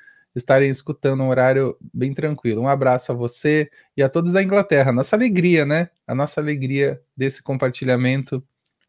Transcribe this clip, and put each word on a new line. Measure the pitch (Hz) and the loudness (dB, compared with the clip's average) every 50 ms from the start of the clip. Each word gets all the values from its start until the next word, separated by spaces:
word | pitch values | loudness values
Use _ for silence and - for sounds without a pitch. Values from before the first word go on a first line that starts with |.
| _ - - _ _ _ - | _ -20 -20 _ _ _ -12
estarem | 123 - - 135 135 139 139 | -6 0 2 4 4 4 2
escutando | 131 - - - 147 - - 135 135 131 131 | 0 -4 -8 -10 -8 -4 -2 -2 0 0 0
um | 131 | 0
horário | 127 131 127 131 135 135 135 123 - - - - - | 2 2 2 2 2 2 0 -2 -4 -8 -14 -14 -8
bem | 120 127 139 135 | -6 -6 -4 -4
tranquilo. | - 156 151 147 - - 120 107 110 | -4 -6 -6 -6 -4 -4 -4 -2 -2
Um | 120 | 0
abraço | 135 139 139 135 131 127 127 - - 123 | 0 0 2 2 2 0 0 -2 -6 -6
a | |
você | 120 120 120 - - - 151 151 156 147 - _ _ _ _ _ | -6 -6 -6 -6 -4 -2 0 0 0 0 -2 _ _ _ _ _
e | 143 135 | -2 0
a | 131 | 0
todos | - 170 170 175 175 | 0 0 0 0 0
da | 196 196 | 0 0
Inglaterra. | 190 196 202 196 - 160 139 131 135 | 2 2 0 2 2 4 4 4 4
Nossa | 120 123 - - 214 | 4 2 0 0 0
alegria, | 214 254 247 196 175 165 180 175 160 143 | 0 2 2 2 2 2 4 4 4 2
né? | 143 151 165 175 170 _ _ _ | 2 0 0 -2 -4 _ _ _
A | - 120 | -6 -4
nossa | 131 143 147 - 156 | -4 -4 -4 -4 -4
alegria | 151 151 151 139 131 127 139 139 139 139 139 - _ _ _ | -4 -4 -4 -4 -4 -2 0 0 0 0 -2 -4 _ _ _
desse | 127 131 135 135 - | -4 -4 -4 -4 -6
compartilhamento, | - - 135 127 135 131 123 - 131 127 123 123 127 127 131 139 131 - 139 127 - _ _ _ _ _ _ _ _ | -8 -8 -4 -2 -2 -4 -4 -4 -2 0 0 0 0 0 -2 -2 -4 -6 -8 -8 -8 _ _ _ _ _ _ _ _